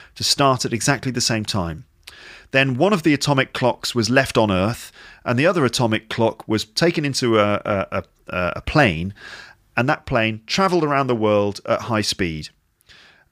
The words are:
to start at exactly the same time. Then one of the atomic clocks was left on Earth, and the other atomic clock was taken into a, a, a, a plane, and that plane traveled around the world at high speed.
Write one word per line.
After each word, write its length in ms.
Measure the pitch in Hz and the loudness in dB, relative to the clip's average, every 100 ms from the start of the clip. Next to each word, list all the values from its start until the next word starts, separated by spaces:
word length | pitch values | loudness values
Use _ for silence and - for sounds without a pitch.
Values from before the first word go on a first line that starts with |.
| - | -20
to 100 | - | -8
start 400 | - - 139 127 | -4 2 4 2
at 80 | 127 | 0
exactly 400 | 117 151 135 131 | -2 0 0 -2
the 80 | 120 | -2
same 240 | - 113 | -2 -2
time. 400 | 107 104 85 80 - _ - - - - - | -2 -4 -4 -6 -14 _ -20 -20 -20 -20 -2
Then 260 | 135 135 123 | 0 2 2
one 160 | 180 | 2
of 100 | 202 | 2
the 120 | 160 | 2
atomic 400 | 143 - 135 131 | 2 2 0 0
clocks 400 | - 123 - - | 0 -2 -2 -4
was 160 | 120 113 | -2 2
left 260 | 127 131 131 | 2 2 2
on 140 | 110 | 2
Earth, 420 | 92 98 123 - - - - | 2 0 -2 -10 -20 -20 -12
and 140 | - 120 | -4 0
the 80 | 156 | 2
other 180 | 180 | 2
atomic 460 | 127 - 120 107 - | 0 2 0 0 -4
clock 360 | - 113 - - | -2 0 -2 -4
was 180 | 110 | -4
taken 400 | - - 170 170 | -2 -2 0 0
into 340 | 143 131 123 110 | -2 -2 2 4
a, 160 | 104 104 | 2 0
a, 400 | - 101 - 95 - _ - | -2 -4 -2 -6 -8 _ -10
a, 240 | 90 87 - | -4 -4 -4
a 40 | |
plane, 540 | - 156 131 80 90 101 - - - - _ | -2 2 4 2 -6 -10 -18 -20 -20 -20 _
and 140 | - 127 | -4 -2
that 160 | 151 | -2
plane 380 | - 127 110 110 - | -2 0 0 -2 -6
traveled 380 | - 190 175 | 0 0 2
around 220 | 156 139 131 | 0 0 0
the 100 | 120 | 0
world 440 | 107 104 101 98 | 2 2 0 -4
at 180 | - 113 | -4 -4
high 200 | - 107 | -2 -2
speed. 480 | 104 - 90 78 76 _ _ _ _ - - _ _ | -2 -2 -4 -4 -12 _ _ _ _ -20 -20 _ _